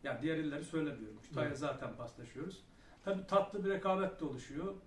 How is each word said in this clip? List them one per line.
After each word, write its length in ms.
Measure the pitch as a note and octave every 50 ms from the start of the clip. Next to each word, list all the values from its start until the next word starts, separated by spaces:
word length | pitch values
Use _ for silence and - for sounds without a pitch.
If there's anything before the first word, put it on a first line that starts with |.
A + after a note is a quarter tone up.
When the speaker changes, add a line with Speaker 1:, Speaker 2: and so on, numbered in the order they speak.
Speaker 1:
Yani 200 | - C#3 B2 A#2+
diğer 140 | C#3 D#3+ D#3+
illeri 280 | D#3 D3+ D3 C#3+ D3 -
söylemiyorum. 540 | - E3 D#3+ D3+ C#3+ B2 A2 A2 G#2+ - -
Kütahya 260 | - - D3+ C3+ D3+ D3
Speaker 2:
Evet. 100 | C#3+ C3+
Speaker 1:
zaten 380 | D3 C#3 C3 - C3 A#2 A#2
paslaşıyoruz. 680 | - A#2+ A#2+ - - B2 - - B2+ D#3 F#3+ - - - - - - - - - - -
Tabii 220 | G3 F#3+ F#3+ -
tatlı 380 | - F#3+ G3 G3 - - G3 F#3
bir 60 | F#3+
rekabet 500 | G3 F#3+ - F#3+ F#3+ F#3+ F#3+ F#3 - -
de 40 | E3
oluşuyor. 500 | C#3 B2 B2 - - C3+ D3 F3 G3 G3 F#3 -